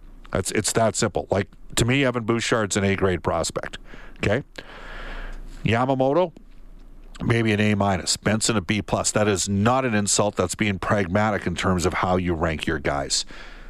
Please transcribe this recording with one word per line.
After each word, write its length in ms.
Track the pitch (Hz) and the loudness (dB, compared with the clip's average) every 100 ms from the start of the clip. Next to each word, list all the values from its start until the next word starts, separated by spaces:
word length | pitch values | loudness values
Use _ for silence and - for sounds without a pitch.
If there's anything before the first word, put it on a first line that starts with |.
| - - - | -18 -18 -4
That's, 200 | 98 - | -2 0
it's 220 | 110 - | -2 0
that 240 | 113 110 - | 2 2 2
simple. 300 | 110 73 - | -2 -2 0
Like, 160 | 98 98 - - - | 0 0 -8 -6 0
to 80 | 117 | 2
me, 180 | 127 | 4
Evan 220 | 131 120 110 | 2 0 0
Bouchard's 500 | 117 - 120 101 104 | 0 2 2 2 2
an 80 | |
A-grade 400 | 98 92 95 87 | 2 4 2 2
prospect. 540 | 92 85 78 - 67 - - - - - | 0 0 -2 -4 -8 -12 -14 -16 -16 -4
Okay? 260 | - 120 - - - - - - - - - - - - | 0 0 -2 -14 -16 -16 -14 -12 -10 -10 -10 -10 -12 -6
Yamamoto, 720 | - 113 131 131 131 156 180 - - - - - - - - - | 0 2 2 2 2 2 0 -4 -20 -20 -18 -18 -20 -18 -18 -6
maybe 300 | 117 117 113 | 0 2 4
an 80 | 104 | 4
A 120 | 104 | 4
minus. 440 | 101 101 90 - - | 4 2 0 -2 -2
Benson, 400 | 107 110 - 110 | 0 0 2 0
a 40 | |
B 200 | 85 104 | 0 -2
plus. 300 | - 104 85 | 0 0 2
That 180 | 110 104 | 2 2
is 180 | 92 - | 2 2
not 380 | 98 110 131 131 | 2 4 4 2
an 80 | |
insult. 420 | 107 101 - 104 101 | 0 2 2 2 2
That's 200 | 90 - | -2 0
being 220 | 107 92 | 0 0
pragmatic 680 | - 104 87 101 107 95 - | 0 0 2 2 2 0 -2
in 80 | 85 | 0
terms 300 | 95 90 85 | 0 2 0
of 100 | - | 0
how 220 | 92 92 | 2 2
you 160 | 87 | 2
rank 340 | 80 85 76 - | 0 0 -2 -2
your 120 | 78 | -2
guys. 460 | 78 71 69 - - - - - | -2 -2 -2 -2 -4 -12 -16 -16